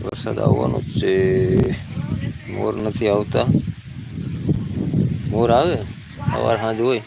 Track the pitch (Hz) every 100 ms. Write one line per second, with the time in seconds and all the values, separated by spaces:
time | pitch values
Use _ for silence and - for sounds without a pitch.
0 | - - - 55 - 64 64 60 - -
1 | 98 95 95 92 90 - - - - -
2 | - - - - - 101 107 104 107 104
3 | 107 101 104 123 120 - - - - -
4 | - - - - - - - - - -
5 | - - - 104 117 117 165 143 104 -
6 | - - - 117 117 113 110 110 120 120